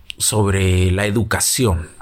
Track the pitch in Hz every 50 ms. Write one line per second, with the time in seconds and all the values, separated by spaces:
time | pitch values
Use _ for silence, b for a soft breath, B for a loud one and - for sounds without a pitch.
0 | - - - - - - 107 107 104 101 98 98 95 92 92 92 92 92 90 95
1 | 104 104 101 117 110 - - - - - - - 131 110 87 80 82 - - -